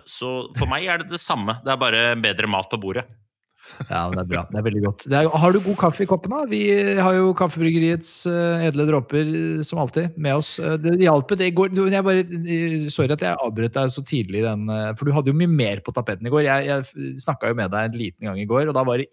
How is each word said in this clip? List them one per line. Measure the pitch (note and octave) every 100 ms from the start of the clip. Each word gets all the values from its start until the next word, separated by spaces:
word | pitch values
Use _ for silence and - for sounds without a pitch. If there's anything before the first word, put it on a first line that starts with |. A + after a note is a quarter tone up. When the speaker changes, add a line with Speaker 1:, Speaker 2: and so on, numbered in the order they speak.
| -
Speaker 1:
så | - B2+ B2+ A#2+ A#2+
for | C3
meg | C#3 F#3
er | E3+
det | D#3
det | F3
samme. | - C#3+ G2+ A#2
Det | C3+ C3+
er |
bare | B2+ A2+ A#2+ A#2
bedre | A2 F#2+ G#2+
mat | F#2+ -
på | A2+
bordet. | G2 G#2+ - - _ _ _ _ - - C3
Speaker 2:
Ja, | E2+ F2
men | F#2
det | F2+
er |
bra. | F2 E2+
Det | G#2+
er | A2
veldig | G#2
godt. | G2+ G2 -
Det | C#3
er, | D#3+ D#3
har | F3 G3
du |
god | F#3 G3
kaffe | F3 D#3
i | G3
koppen | F#3 F#3
da? | C#4 C4+
Vi | G#3 G#3 G3+ G3+ G3
har | F#3 F#3
jo | F#3+ F3+
Kaffebryggeriets, | F3+ D#3+ E3 E3 E3 E3+ - - F3
eh, | F3 E3+ E3+ E3
edle | C#3+ D3+
dråper, | D3 B2 D3 D#3
eh, | D#3+ D#3+ D#3+
som | D3+ E3+
alltid, | D#3 D#3+ E3+ E3
med | D3 C#3+
oss. | D3+ -
Eh, | E3 D#3
det | D#3+ F3
hjalp | F3+ D3 C3+ G3
det | F3+
i | F3
går. | F#3+
Du, | F#3 F#3+
jeg | G3
bare, | F#3+ F#3 F3+
eh, | E3+ E3+ E3 E3 D#3+ D3
sorry | - C3+ D3+
at |
jeg | F3+ E3+
avbrøt | B2 A2 A#2 C#3
deg | C3
så | B2+
tidlig | C3+ B2+ F#2 G2
i |
den, | A2+ G#2 G#2+
eh, | A2 G#2+ A2
for | C#3+
du | C#3+
hadde | C3+
jo | D3
mye | F3
mer | D#3 A2 G2 -
på | -
tapeten | A2 F#2 A#2
i |
går. | D3 D3
Jeg, | C#3 C#3
jeg | C#3
f-, | C3 - C3+ C3+
snakket | D3 C#3 A2+
jo | A#2+
med | F#2+
deg | G2+ A2+
en | A#2
liten | G#2 - G#2
gang | F#2+
i | G#2
går, | B2 D#3
og | C#3
da |
var | C3 B2
det | C#3